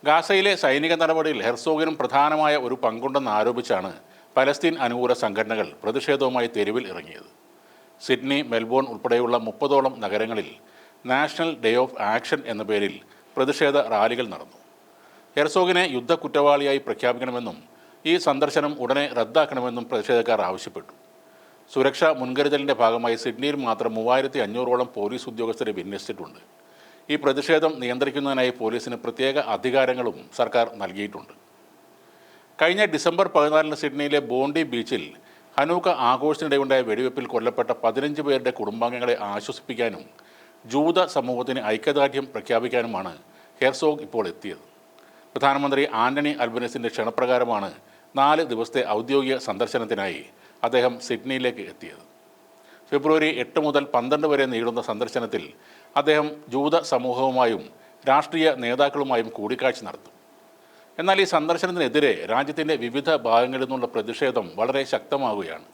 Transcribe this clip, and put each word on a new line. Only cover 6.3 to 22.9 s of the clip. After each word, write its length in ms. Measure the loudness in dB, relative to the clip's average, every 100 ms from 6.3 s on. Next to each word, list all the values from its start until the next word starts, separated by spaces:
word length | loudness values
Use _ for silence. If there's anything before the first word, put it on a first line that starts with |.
| 0 -2 -2
തെരുവിൽ 280 | -2 -2 -4
ഇറങ്ങിയത്. 360 | -12 -14 -18 -20 _ _ _ _ -20 _ _ -2
സിഡ്നി, 320 | -2 0 -2 0
മെൽബോൺ 320 | -2 2 0 0
ഉൾപ്പെടെയുള്ള 440 | -4 0 2 2 0 -2
മുപ്പതോളം 480 | -4 2 2 2 -2
നഗരങ്ങളിൽ 440 | -4 -2 -2 -4 -6 -12 -20 -20 -20 _ -2
നാഷണൽ 400 | 0 0 -2 -4 0
ഡേ 80 | 2 2
ഓഫ് 120 | 0 -2 -2
ആക്ഷൻ 260 | -2 0 -4 -2
എന്ന 100 | -8 -2
പേരിൽ 240 | 0 0 -4 -18 -20 _ -2
പ്രതിഷേധ 400 | 0 2 4 4 2
റാലികൾ 320 | 2 2 0 -4
നടന്നു. 260 | -8 -14 -20 -20 _ _ _ -20 -20 _ -2
ഹെർസോഗിനെ 480 | 2 2 4 4 2 -2
യുദ്ധ 160 | 0 -2
കുറ്റവാളിയായി 560 | 0 4 4 4 2 0 -2
പ്രഖ്യാപിക്കണമെന്നും 680 | -2 0 0 -4 -6 -8 -12 -20 -20 -20 -10 0
ഈ 20 | 2 2
സന്ദർശനം 460 | 2 2 2 -2 -4
ഉടനെ 220 | -2 0 0 -2
റദ്ദാക്കണമെന്നും 680 | 0 2 2 0 -4 -6 -4
പ്രതിഷേധക്കാർ 500 | -4 2 2 2 0 0
ആവശ്യപ്പെട്ടു. 440 | -4 -8 -14 -16 -20 _ _ _ _ -20 _ _
സുരക്ഷാ 360 | 0 0 4 2 2
മുൻകരുതലിൻ്റെ 540 | -2 0 2 2 0 4
ഭാഗമായി 340 | 4